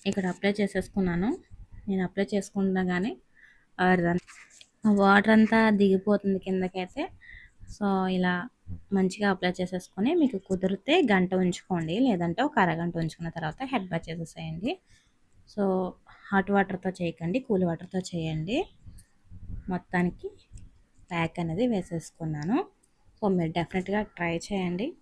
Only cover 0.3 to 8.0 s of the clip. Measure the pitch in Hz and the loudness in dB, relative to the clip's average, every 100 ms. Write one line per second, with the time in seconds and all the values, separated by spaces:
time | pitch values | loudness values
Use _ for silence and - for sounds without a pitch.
0.3 | 170 202 202 202 190 185 - 185 170 202 | -2 -2 0 -2 -2 -4 -2 -2 0 -2
1.3 | 370 - - - - - 190 180 - 196 | -2 -8 -20 -20 -14 -4 -2 -2 -2 -2
2.3 | 208 190 196 196 185 185 180 208 359 _ | -2 -4 -2 0 0 0 -2 -2 -6 _
3.3 | _ - _ _ - 185 185 170 175 - | _ -20 _ _ 0 4 4 4 0 -4
4.3 | - - - - _ 214 202 196 196 202 | -14 -20 -20 -20 _ 2 6 8 8 8
5.3 | 220 220 226 220 208 202 190 190 202 196 | 6 8 6 4 6 6 4 4 2 2
6.3 | 190 190 190 185 185 185 - 359 - - | -2 0 -2 -2 -4 -8 -6 -8 -10 -20
7.3 | - - _ - - 202 190 | -20 -20 _ -20 -4 0 0